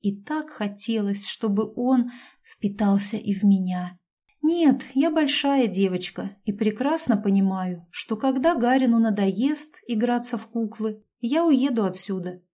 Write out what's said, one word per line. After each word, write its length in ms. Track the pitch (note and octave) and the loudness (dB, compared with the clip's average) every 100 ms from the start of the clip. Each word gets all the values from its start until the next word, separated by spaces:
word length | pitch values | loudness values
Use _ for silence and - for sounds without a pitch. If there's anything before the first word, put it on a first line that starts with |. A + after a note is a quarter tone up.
И 180 | G3+ G3 | -4 -6
так 300 | - D4+ D4+ | -6 -8 -8
хотелось, 760 | - G#3 G3+ - A3+ G3+ G3+ - | -8 -8 -6 -4 -2 -2 -4 -6
чтобы 440 | - A3 G3+ A3 - | -4 -2 0 -2 -2
он 340 | B3 C4 A#3+ - - _ | 2 2 0 -6 -20 _
впитался 760 | _ - G3+ G3+ G3+ G3 G3 G#3+ | _ -6 -6 0 2 2 2 -2
и 160 | - | -4
в 100 | G3 | 2
меня. 560 | G#3 G3 F#3 F3+ F3+ F3+ _ _ _ _ | 4 4 2 -4 -8 -12 _ _ _ _
Нет, 440 | D4+ E4+ D#4 G#3 - C4+ | 0 4 4 4 0 0
я 160 | D#4+ | 2
большая 560 | D#4 D4 - C#4 C#4 A#3 | 2 0 0 2 2 2
девочка 680 | F3+ G3 F3+ F3+ - F#3+ - | 2 0 0 -6 -8 -12 -8
и 80 | - | -6
прекрасно 680 | G3+ G#3+ G#3+ C#4 D#4+ - G3+ | -2 -2 0 -2 0 2 0
понимаю, 680 | G3 G3 G3 F#3+ F#3 F3 - | 2 2 2 0 -4 -8 -12
что 260 | - - A3 | -14 -8 -2
когда 380 | C4+ C4 D4 D#4 | -2 0 0 2
Гарину 420 | A#3+ C4+ C4 A#3 | 2 2 4 2
надоест 760 | A3+ G#3 G3 F#3 C4+ D4+ - - - | 2 2 0 0 -2 -2 -6 -10 -6
играться 520 | A3+ A#3 A#3+ B3 A3+ | -2 0 0 -2 -4
в 80 | - | -6
куклы, 560 | A#3 A3 G#3 A3 G#3+ _ _ | -6 -6 -4 -6 -6 _ _
я 260 | A#3 D4+ E4+ | -2 0 4
уеду 380 | C4 C#4 A3+ | 4 4 0
отсюда. 580 | G3 F#3 - F#3+ F3+ F3+ _ | 0 -2 -4 -4 -6 -12 _